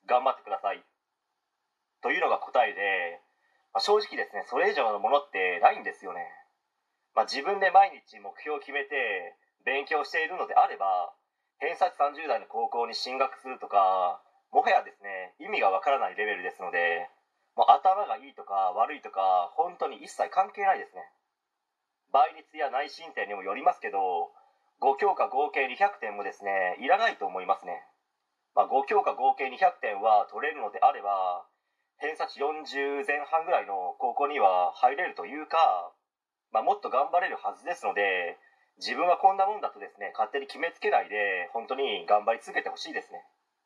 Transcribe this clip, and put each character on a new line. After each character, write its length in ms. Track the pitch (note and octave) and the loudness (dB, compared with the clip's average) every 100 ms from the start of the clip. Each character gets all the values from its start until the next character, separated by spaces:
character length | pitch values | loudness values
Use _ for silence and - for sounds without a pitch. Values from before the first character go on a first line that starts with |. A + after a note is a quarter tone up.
| - | 0
頑 160 | B2 | 2
張 80 | C3 | 2
っ 60 | - | -2
て 100 | G#2+ | -6
く 20 | |
だ 140 | G2 | -6
さ 80 | G2+ | -4
い。 100 | F#2+ _ _ _ _ _ _ _ _ _ _ _ _ | -6 _ _ _ _ _ _ _ _ _ _ _ _
と 100 | A#3+ | -4
い 60 | - | 0
う 40 | |
の 80 | D#3 | 0
が 100 | - | 0
答 240 | - B2+ | 2 2
え 80 | A2 | 2
で、 480 | G2 G2 F#2+ F2 E2+ _ _ _ _ _ | 0 -2 -2 -4 -8 _ _ _ _ _
ま 60 | - | -2
あ、 20 | |
正 180 | - G#3 | 2 2
直 160 | G#3 C3 | 2 -6
で 80 | |
す 120 | G2+ G2+ | -6 -8
ね、 120 | - | -6
そ 100 | B2+ | 0
れ 140 | F#3+ | 0
以 20 | |
上 180 | D3+ A2+ | 2 0
の 80 | G#2 | 0
も 100 | G#2 | 2
の 100 | C#3+ | 2
っ 100 | - | 0
て 280 | G2 F#2 F2 | -2 -2 4
な 140 | B2+ | 4
い 60 | G#3 | 4
ん 40 | |
で 80 | - | -4
す 140 | - G2 | -10 -12
よ 80 | |
ね。 100 | F2 E2 - _ _ _ _ _ _ _ | -10 -12 -16 _ _ _ _ _ _ _
ま 100 | - | 0
あ、 20 | - | 0
自 180 | C3 | -2
分 160 | D#3 G3+ | -2 0
で 120 | F#3+ | 6
毎 200 | F#3 G3 | 6 6
日 280 | - - - | 2 -20 -20
目 80 | G3+ - | -18 -12
標 180 | D3+ C#3+ | -8 -8
を 20 | |
決 120 | C#3 | -6
め 140 | C#3 C#3 | -8 -4
て 500 | C#3+ A#2 F#2+ F2 - _ _ B2 | -4 -2 -4 -8 -16 _ _ -4
勉 180 | C3 | -4
強 220 | - - - | 0 -2 -2
し 60 | |
て 120 | - | -4
い 40 | D#3 | -4
る 100 | - | -4
の 100 | - | 2
で 80 | - | 4
あ 100 | - | 4
れ 120 | - | 2
ば、 340 | G2 F2+ F2 - _ _ _ _ | 0 0 -2 -10 _ _ _ _
偏 160 | D3 - | -6 0
差 160 | F3+ | -2
値 60 | - | 2
三 180 | C#3+ C#3+ | -2 -2
十 100 | D#3 | -4
代 120 | A#2+ | -4
の 80 | - | -4
高 220 | - - | -6 -4
校 180 | A#2+ A#2 | -2 -4
に 80 | - | -6
進 220 | - - | -6 -2
学 180 | C3 - | -2 -4
す 60 | C3+ | -12
る 100 | - | -12
と 80 | - | 0
か、 560 | G2+ F#2+ F#2 F2+ - _ _ _ | 4 4 4 0 -2 _ _ _
も 100 | - | 2
は 80 | D#4+ | 4
や 120 | F#3+ | 2
で 140 | - - | 0 -8
す 80 | |
ね、 320 | G2 F#2 F#2 - | -10 -10 -10 -14
意 60 | F3+ | -6
味 100 | G#3 | 0
が 120 | G#2 | 2
わ 100 | F#2+ | 2
か 100 | C#3+ | 2
ら 80 | C3+ | 2
な 100 | G2 | 0
い 60 | F#2 | -2
レ 100 | G#2+ | -4
ベ 140 | G2 | -4
ル 40 | |
で 80 | F2+ | -8
す 100 | - | -8
の 80 | F#2 | -4
で、 380 | F2+ E2+ E2+ E2+ _ _ _ _ - | 0 0 0 -6 _ _ _ _ 4
も 80 | - | 6
う 40 | - | 6
頭 320 | - G3 G3+ | 6 2 0
が 80 | - | -6
い 140 | C#4 | -10
い 40 | |
と 100 | - | -18
か 280 | - G2 F#2+ F#2+ | -6 -2 0 0
悪 160 | A#2+ D3 | -2 -2
い 60 | |
と 100 | G#2+ | -8
か、 400 | F#2+ F#2+ F#2 F2 - | -2 2 2 2 -2
本 160 | F3 F3+ | -4 -4
当 100 | D3+ | -8
に 80 | - | -8
一 80 | - | -10
切 220 | - - | -6 0
関 220 | F#3 G3+ G#3 | 0 0 0
係 80 | |
な 120 | G3 E3+ | 0 0
い 40 | |
で 80 | - | -4
す 80 | - | -16
ね。 80 | - _ _ _ _ _ _ _ _ _ _ | -20 _ _ _ _ _ _ _ _ _ _
倍 200 | - D#3+ | 2 2
率 220 | D#3+ - D3+ | 0 -14 -6
や 160 | C#3 | -2
内 180 | B2+ D3 | -2 -4
申 220 | - D#3+ | -10 -12
点 160 | A#2+ G2+ | -8 -6
に 80 | G2+ | -6
も 80 | |
よ 100 | F#2+ | -6
り 80 | B2+ | 2
ま 120 | D#3 | 2
す 80 | - | 2
け 100 | A2 | -2
ど、 400 | G2 F#2 F2 F2 _ _ _ _ _ | -2 0 -2 -4 _ _ _ _ _
五 160 | - - | 2 4
教 200 | G3+ - | 2 2
科 120 | D3 | 0
合 240 | C3+ D3+ | 0 0
計 160 | D#3 B2+ | -2 -4
二 80 | B2 | 0
百 240 | - - | 0 0
点 160 | A2 G2+ | -8 -8
も 80 | |
で 80 | G2 | -10
す 140 | - G2+ | -8 -4
ね、 320 | F#2+ F2+ F2+ | 0 0 -2
い 80 | C3 | 2
ら 100 | F#3+ | 2
な 120 | A3+ | 2
い 80 | - | -2
と 100 | G#2 | -6
思 140 | F#2 | -6
い 40 | F#2 | -4
ま 140 | - | -4
す 60 | F2+ | -4
ね。 180 | - - _ _ _ _ _ _ - | -12 -14 _ _ _ _ _ _ 0
ま 80 | |
あ、 40 | - | 2
五 180 | - G#4 | 0 2
教 180 | G#4 | 0
科 100 | - | 0
合 220 | - - - | 0 0 0
計 140 | - | -4
二 80 | - | 2
百 200 | F#3+ - | 2 2
点 180 | A#2 G2 | -6 0
は 260 | G#2+ G#2 - | 4 4 2
取 160 | A2 D3 | -4 -6
れ 60 | |
る 80 | D3+ | -6
の 100 | G#2+ | -8
で 80 | - | 2
あ 100 | - | 2
れ 120 | A#2 | 2
ば、 440 | G2+ G2 F#2 F2 - _ _ _ _ _ | -2 -2 -2 -4 -10 _ _ _ _ _
偏 160 | D3 D#3 | -8 -6
差 120 | - | -8
値 120 | - | -4
四 240 | C#3+ D3+ | -4 -4
十 400 | D3+ C3+ C#3 C#3 | -8 -4 -2 -2
前 160 | C3+ C#3+ C#3+ | -2 -4 -2
半 160 | D#3+ | -2
ぐ 80 | E3+ | 0
ら 80 | E3+ | -2
い 60 | - | -2
の 280 | - - - | -6 -6 -4
高 160 | B2 - | -4 0
校 120 | C#3+ | -2
に 120 | C#3+ | 4
は 320 | G2 F2+ F2 | 4 4 0
入 240 | - - C#3 | 2 2 2
れ 100 | C3+ | -4
る 100 | - | -6
と 100 | C#3+ | -10
い 100 | D3 | -10
う 120 | D3+ | -2
か、 440 | D#3+ D3 F2+ F2 - _ _ _ _ _ | 4 4 2 -4 -16 _ _ _ _ _
ま 100 | A2 | 0
あ、 20 | |
も 120 | D#3 G#3 | 0 0
っ 40 | |
と 100 | - | 0
頑 220 | B2+ D3+ | 0 2
張 80 | F3 | 2
れ 80 | F#3 | 0
る 80 | - | -4
は 180 | G2 | -6
ず 120 | - - | -6 -8
で 100 | - | -6
す 100 | G#2 | -2
の 80 | |
で、 460 | G2+ G2+ F#2 F2 - _ _ _ _ | 0 0 0 -4 -8 _ _ _ _
自 160 | - - | -6 0
分 100 | F3+ | 2
は 120 | - | 6
こ 160 | F#3+ | 4
ん 40 | G3 | 6
な 80 | F#3+ | 2
も 120 | - | 0
ん 40 | |
だ 60 | - | -6
と 120 | G#2 | -8
で 100 | G2 | -16
す 80 | - | -12
ね、 120 | G2+ - | -8 -4
勝 160 | A2 | -2
手 80 | G#2+ | -2
に 80 | G#2 | -6
決 120 | B2+ | -6
め 120 | E3 | -6
つ 80 | - | -2
け 120 | G#3+ | 2
な 120 | C3+ | 2
い 60 | F#2+ | 2
で、 400 | G#2 G2+ F#2 F2 | -2 -2 -2 -4
本 160 | - A2 | -6 -6
当 80 | C3+ | -2
に 300 | C3+ G2+ F2 | -2 -2 2
頑 160 | G#3 | 2
張 120 | G3+ - | 2 -2
り 40 | |
続 140 | - - | -4 -6
け 80 | |
て 60 | - | -6
ほ 80 | - | -10
し 120 | - | -10
い 40 | |
で 80 | - | -10
す 100 | - | -10
ね。 80 | - - _ _ _ | -16 -20 _ _ _